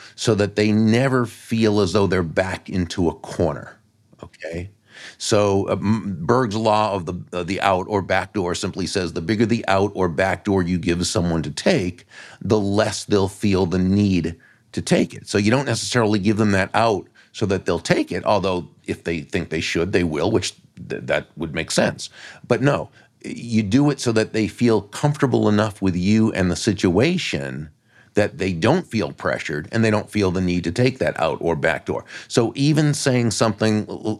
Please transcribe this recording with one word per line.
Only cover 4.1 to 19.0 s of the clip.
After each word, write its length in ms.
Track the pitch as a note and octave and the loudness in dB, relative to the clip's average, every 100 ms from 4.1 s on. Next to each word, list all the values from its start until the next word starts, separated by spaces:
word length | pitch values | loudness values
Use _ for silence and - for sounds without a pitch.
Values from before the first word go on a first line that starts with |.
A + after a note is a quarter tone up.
| - | -20
okay? 500 | F2+ - D#2+ E2+ F#2+ _ _ - - - | -20 -14 -12 -10 -12 _ _ -20 -20 -10
So, 520 | - G#2+ G#2 G2 - | 0 2 4 2 0
uh, 40 | |
M-, 440 | G2+ G2 A2 F#2+ E2 | -2 0 -2 -2 -6
Berg's 360 | E2+ A#2+ B2 A2 | 0 0 0 0
law 380 | A2 G#2+ G#2+ | 2 2 2
of 120 | G2 E2 | -2 -6
the, 100 | F2+ - | -10 -8
uh, 120 | F2+ | -8
the 180 | F2 G2 | -4 0
out 240 | G2 F#2 - | 2 2 2
or 140 | G2+ | -2
back 320 | F2+ F#2 F#2+ | 0 -2 0
door 220 | G#2 F2 F2 | -4 -2 -2
simply 320 | F#2+ F2 E2+ | -4 -4 -2
says 260 | G2+ F2 | -2 -2
the 80 | E2 | -4
bigger 240 | E2 G#2+ A2 | -2 2 2
the 200 | A#2 - | 2 2
out 220 | F#2+ G2+ - | 2 2 0
or 140 | F#2 | -2
back 340 | D#2 F#2+ F2+ | 2 0 0
door 200 | G#2 F#2+ | 0 0
you 140 | F2 F2+ | 2 0
give 280 | E2 E2+ E2+ | 0 -2 0
someone 360 | F#2+ E2+ E2 | 0 0 0
to 80 | D2 | -2
take, 540 | - G3+ D#3+ F2+ - - - - - | -2 2 2 0 -8 -20 -20 -20 -10
the 180 | G2 G#2+ | 0 2
less 460 | G2 G2+ G#2+ - - | 2 0 0 -2 0
they'll 240 | G2+ F#2+ | 0 0
feel 360 | - G#2 F#2 F2+ | -2 0 2 2
the 140 | F#2 | 0
need 560 | F#2 G2+ G2+ F2+ E2 F2 - _ _ | 2 2 4 2 -2 -8 -18 _ _
to 80 | - | -8
take 320 | - F3 - | 0 0 0
it. 140 | - - | -6 -2
So 100 | G2+ | 0
you 140 | G2+ | 2
don't 140 | C3 C3+ | 2 0
necessarily 540 | A#2 - B2 G#2+ G#2+ | -4 0 0 2 2
give 180 | G2 G#2 | 2 2
them 140 | G#2+ | 2
that 200 | F#2+ G2 | 2 0
out 340 | G#2 A#2 F#2+ - _ _ | 2 2 2 -4 _ _
so 140 | - G2 | -6 -2
that 200 | F#2+ - | 0 0
they'll 140 | E2+ | -2
take 320 | - F3 - | 0 0 0
it, 140 | F2+ - | -4 0
although 420 | G#2 F#2+ F2 F2 _ - | 0 0 -4 -6 _ -10
if 200 | - | -8